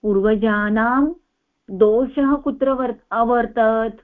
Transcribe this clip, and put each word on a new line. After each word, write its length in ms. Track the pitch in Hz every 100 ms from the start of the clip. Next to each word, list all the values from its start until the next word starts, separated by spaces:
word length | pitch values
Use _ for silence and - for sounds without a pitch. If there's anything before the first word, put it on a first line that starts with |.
पूर्वजानां 1080 | 214 196 202 214 220 208 208 214 226 254 294 339 _ _ _ _ - 190
दोषः 580 | 214 220 262 269 277 285
कुत्र 360 | 285 277 269
वर्-, 360 | 262 254 226 _
अवर्तत? 840 | 220 233 240 233 233 220 226 226 220